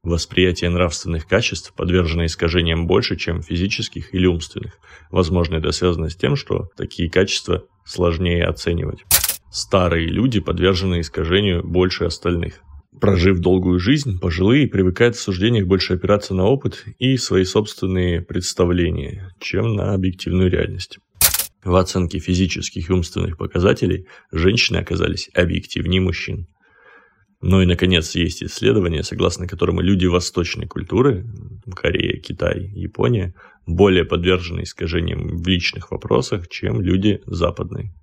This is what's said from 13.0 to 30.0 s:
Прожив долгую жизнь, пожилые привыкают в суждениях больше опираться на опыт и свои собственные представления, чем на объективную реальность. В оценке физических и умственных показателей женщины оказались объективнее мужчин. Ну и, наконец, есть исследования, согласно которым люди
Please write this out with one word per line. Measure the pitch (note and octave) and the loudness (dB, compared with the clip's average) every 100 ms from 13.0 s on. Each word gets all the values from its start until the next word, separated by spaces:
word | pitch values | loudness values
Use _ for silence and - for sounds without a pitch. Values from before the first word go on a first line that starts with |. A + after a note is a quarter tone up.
Прожив | G2+ F#2 F2+ F2+ | 2 4 4 4
долгую | F2+ F#2 F2+ F2+ | 4 4 4 2
жизнь, | F#2 D3+ C3 F2+ | 2 2 0 -2
пожилые | F2+ E2 F#2+ C#3 C3+ | -2 2 4 4 4
привыкают | G2 F#2 F2 A#2+ A#2 | 2 2 4 2 2
в | |
суждениях | - F#2 G#2+ A#2 F2+ | -4 0 2 2 2
больше | F#2+ - | 2 2
опираться | F2+ G2 G#2 - | -2 2 2 2
на | F#2 | 0
опыт | F#2+ C#3 C3 - - - | 2 2 -2 -8 -16 -4
и | B2+ C3 | 0 0
свои | - F#2+ | 2 2
собственные | F#2 A2 G#2 - F#2+ F#2 F2+ E2+ | 2 0 -2 -4 -2 0 2 0
представления, | F2 F#2+ F2 - F2 F2+ E2+ E2 C#2+ - F#2 _ | -2 -6 -4 0 2 2 2 -2 -6 -10 -16 _
чем | - F#2+ A#2 | -6 -2 -2
на | G#2 F#2 | 0 0
объективную | G2 F#2 F#2 - F2+ F#2 | 0 -2 -4 -2 2 2
реальность. | F2 E2+ F#2+ - - _ _ - - - _ | 2 -2 -6 -12 -16 _ _ 0 0 -6 _
В | - | 2
оценке | F2+ F#2 F#2 E2+ D2+ | 2 2 0 -2 -4
физических | - F2+ F#2 - - - E2 | -2 0 0 -2 -6 -8 0
и | |
умственных | F#2 E2+ - E2+ E2 | 0 0 -4 -4 -4
показателей | - F2+ G2 - G2+ F#2 - - _ | -4 2 2 4 0 -2 -6 -20 _
женщины | E2 F2+ A#2 - F2 | 0 2 2 0 -2
оказались | F2 F2 D#2+ D#2+ - | -2 -2 -2 -4 -4
объективнее | - F2 F2 - - E2+ F#2 | 0 0 -2 -4 -6 0 0
мужчин. | F#2 E2 - F#2 F2 _ _ _ - - _ _ _ _ | 0 -2 -8 -10 -12 _ _ _ -20 -20 _ _ _ _
Ну | F2+ F#2+ | 4 6
и, | F2+ | 6
наконец, | E2+ F#2 F2 D#2+ | 4 4 2 2
есть | E2+ E2 - | -2 -2 -4
исследования, | E2 - G2+ A2 F2 D#2 | -10 0 2 2 2 -2
согласно | - - F2 E2+ F2+ | -4 -2 -2 -2 -8
которым | F2+ - F2 | -2 -2 0
люди | F2 F#2+ | 2 2